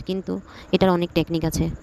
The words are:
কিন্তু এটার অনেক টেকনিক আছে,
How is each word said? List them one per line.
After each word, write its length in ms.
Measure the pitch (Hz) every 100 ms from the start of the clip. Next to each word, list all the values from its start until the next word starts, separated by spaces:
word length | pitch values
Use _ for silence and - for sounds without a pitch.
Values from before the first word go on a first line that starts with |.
| -
কিন্তু 260 | 190 185 190 - - -
এটার 180 | 185 190 175
অনেক 140 | 170 -
টেকনিক 260 | 151 165
আছে, 200 | 160 - 165 -